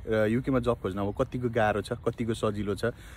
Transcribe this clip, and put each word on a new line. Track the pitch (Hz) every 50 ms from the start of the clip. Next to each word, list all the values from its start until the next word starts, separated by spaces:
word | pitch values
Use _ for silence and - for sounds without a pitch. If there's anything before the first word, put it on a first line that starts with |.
| - -
र | 113 110 107 107
युकेमा | 113 123 131 - 135 127
जब | 120 120 117 -
खोज्न | - 101 90 95
अब | 101 101 104 -
कतिको | 131 - - 127 123 120
गाह्रो | 113 117 107 107 104 104
छ, | 95 - 120
कतिको | - - 117 117 - 120 113 113
सजिलो | - - 110 101 104 104 98 101
छ। | 95 - 113 120 - - - -